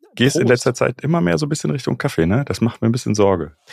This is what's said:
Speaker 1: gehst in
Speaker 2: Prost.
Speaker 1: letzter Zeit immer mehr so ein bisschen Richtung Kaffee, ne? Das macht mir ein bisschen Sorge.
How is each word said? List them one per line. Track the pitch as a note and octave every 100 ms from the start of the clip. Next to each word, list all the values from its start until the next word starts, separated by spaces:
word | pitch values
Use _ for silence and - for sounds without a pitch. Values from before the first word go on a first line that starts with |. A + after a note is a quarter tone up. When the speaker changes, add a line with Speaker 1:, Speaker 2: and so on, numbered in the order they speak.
| _
Speaker 1:
gehst | - F3+ -
in |
Speaker 2:
Prost. | A#2+
Speaker 1:
letzter | B2 C3
Zeit | A#2+ C3 B2+
immer | C#3+ E3+
mehr | E3+ E3
so | D3
ein |
bisschen | D3+ D3+
Richtung | D3 - C3+
Kaffee, | C#3+ - E2
ne? | A#2 -
Das | -
macht | A2+ -
mir | A2+
ein |
bisschen | A#2+ A#2
Sorge. | G#2 G2+ F#2 D#2 - _